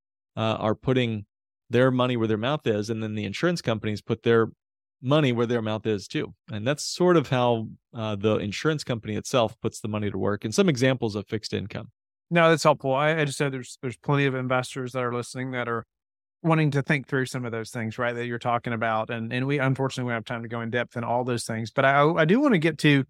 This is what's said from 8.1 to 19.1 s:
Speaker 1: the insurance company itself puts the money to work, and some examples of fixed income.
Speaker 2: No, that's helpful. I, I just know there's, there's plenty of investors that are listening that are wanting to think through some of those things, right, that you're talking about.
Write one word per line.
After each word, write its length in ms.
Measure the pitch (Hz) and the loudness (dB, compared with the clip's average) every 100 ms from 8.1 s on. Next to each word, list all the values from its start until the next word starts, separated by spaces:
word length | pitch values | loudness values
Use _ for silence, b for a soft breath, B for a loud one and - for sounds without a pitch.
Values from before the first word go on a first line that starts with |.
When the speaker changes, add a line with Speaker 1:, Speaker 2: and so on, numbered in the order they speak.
| 101 | 0
Speaker 1:
the 200 | 107 107 | 2 2
insurance 460 | 101 - 156 156 | 0 -4 -2 -2
company 340 | - 120 110 104 | -4 -6 -6 -6
itself 440 | - 135 110 - | -2 0 0 -2
puts 200 | 110 - | -8 -6
the 80 | 110 | -6
money 220 | 107 104 | -4 -4
to 60 | 95 | -2
work, 280 | 101 101 | -2 -2
and 100 | 113 | -2
some 140 | 110 190 | 2 2
examples 440 | 123 131 127 113 | 4 2 2 -2
of 120 | 104 98 | -4 -6
fixed 260 | 107 - | -8 -6
income. 360 | 101 95 - - _ _ _ - | -8 -6 -10 -14 _ _ _ -2
Speaker 2:
No, 180 | 170 165 | 4 6
that's 140 | 165 | 6
helpful. 320 | 156 143 135 | 4 2 2
I, 220 | 131 151 160 | 0 2 2
I 80 | |
just 160 | 147 - | 0 -2
know 100 | 143 | -4
there's, 280 | 131 120 - | -4 -10 -10
there's 160 | 135 110 | -10 -6
plenty 280 | - 143 139 | -2 2 2
of 80 | |
investors 580 | 131 127 127 120 139 127 | 0 0 -2 -2 -6 -8
that 100 | 127 | -4
are 100 | 123 | -4
listening 380 | 120 117 127 131 | -4 -6 -8 -8
that 160 | 127 120 | -6 -4
are 160 | 117 - _ _ _ _ _ | -4 -8 _ _ _ _ _
wanting 280 | 165 160 151 | 0 2 2
to 100 | 139 | 0
think 240 | - 147 123 | 0 -2 -2
through 200 | 135 127 | -4 -4
some 180 | 135 | -6
of 80 | 120 | -6
those 180 | 113 110 | -8 -8
things, 280 | 123 110 110 | -6 -6 -4
right, 160 | 120 | -4
that 120 | 120 120 | -4 -6
you're 120 | 120 | -4
talking 340 | 123 120 123 | -2 -2 -2
about. 380 | 117 113 110 113 | -2 0 0 -2